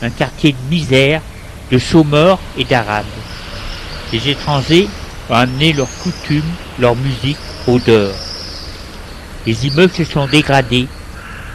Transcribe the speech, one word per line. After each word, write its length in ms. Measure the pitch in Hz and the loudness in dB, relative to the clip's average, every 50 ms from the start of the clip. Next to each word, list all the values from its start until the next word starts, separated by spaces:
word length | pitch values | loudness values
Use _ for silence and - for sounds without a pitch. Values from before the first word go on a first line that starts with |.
un 80 | - 117 | -6 -4
quartier 420 | - - - - - - - 156 135 | -2 -2 -4 -4 -2 2 2 2 2
de 160 | 127 127 131 | 2 -2 -2
misère, 520 | 160 175 151 123 135 131 135 139 151 160 151 - - - - - - - - - | -2 0 2 4 4 4 6 4 2 0 -2 -6 -14 -14 -14 -14 -16 -14 -4 0
de 80 | 131 127 | 2 2
chômeurs 600 | - - - 165 156 147 143 147 156 180 190 180 - - - - | 2 4 6 6 6 6 6 4 6 6 4 2 0 -6 -6 -4
et 60 | 135 | -2
d'arabes. 420 | 123 135 123 110 104 104 107 101 101 - - - - - - - - - - - - - - - - - - - - - | 2 2 2 2 0 -2 -2 -2 -4 -8 -10 -12 -12 -12 -12 -12 -12 -10 -10 -10 -10 -10 -10 -10 -10 -10 -10 -8 -4 -4
Les 160 | 113 113 139 | -2 -2 -2
étrangers 580 | 143 139 - - 147 139 127 - 156 170 202 202 - - - - - - - - | -2 -2 -2 -2 -2 0 2 4 4 4 4 2 -2 -8 -12 -12 -12 -12 -4 0
ont 60 | 127 | 2
amené 380 | 117 123 127 127 135 151 165 160 | 4 4 2 2 2 2 2 2
leurs 200 | 147 131 - - - | 2 0 -2 -4 -6
coutumes, 400 | - 185 - - - - 151 147 156 160 175 175 - - - - | -6 -6 -6 -6 -4 -2 -2 0 0 -2 -4 -8 -10 -12 -4 2
leur 160 | 123 120 120 | 2 2 4
musique, 420 | 117 131 135 131 113 - 135 143 - - - - - - - | 2 0 -2 -2 -2 -2 -4 -4 -4 -8 -12 -12 -4 0 2
odeur. 480 | 123 123 123 - 113 110 101 98 95 - - - - - - - - - - - - - - - - - - - - - - - - - - | 2 4 6 6 6 6 6 2 -2 -6 -10 -10 -12 -12 -12 -12 -12 -12 -12 -12 -14 -14 -14 -14 -14 -14 -14 -14 -14 -14 -14 -14 -12 -6 -2
Les 220 | - 113 113 123 143 | -2 -2 0 0 0
immeubles 260 | 135 151 180 185 - | 4 4 4 4 4
se 120 | - 160 | 2 -2
sont 220 | - - 156 139 139 | -2 0 0 0 2
dégradés. 600 | 127 151 147 - 139 139 131 113 120 123 123 123 - - - - - - - - - - - - - | 4 2 4 4 4 4 4 4 2 2 0 0 -4 -12 -14 -14 -14 -14 -14 -14 -12 -12 -12 -12 -12